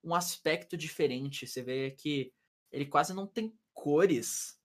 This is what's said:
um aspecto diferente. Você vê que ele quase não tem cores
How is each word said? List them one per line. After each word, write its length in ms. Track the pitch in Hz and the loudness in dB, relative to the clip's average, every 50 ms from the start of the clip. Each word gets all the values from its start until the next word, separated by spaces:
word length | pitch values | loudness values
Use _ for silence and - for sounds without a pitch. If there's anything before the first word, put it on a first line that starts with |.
| - | -2
um 100 | 165 170 | 0 0
aspecto 600 | 175 175 - - - _ 160 156 165 - _ - | 0 0 -2 -6 -2 _ 0 0 0 -2 _ -8
diferente. 680 | 165 156 156 - - 160 139 123 127 135 143 139 - - | -6 -6 -8 0 2 2 2 2 0 -4 -6 -6 -8 -10
Você 160 | 120 - 131 | -8 -8 -8
vê 280 | 123 123 127 135 135 135 | -6 -4 -2 -2 -2 -4
que 400 | 135 - - 151 147 139 127 127 _ _ _ _ _ _ _ _ | -6 -6 -4 -2 -2 -2 -2 -4 _ _ _ _ _ _ _ _
ele 140 | - 139 143 | -6 -6 -6
quase 280 | 143 - 147 156 160 185 | 2 2 2 2 2 -2
não 120 | 190 196 | -6 -8
tem 300 | 196 _ 233 220 220 - _ _ _ _ | -6 _ -4 -4 -4 -8 _ _ _ _
cores 840 | - - 147 143 156 185 196 160 120 113 - - - - - - _ _ | -6 0 4 6 8 8 6 6 2 0 -4 -6 -6 -8 -8 -12 _ _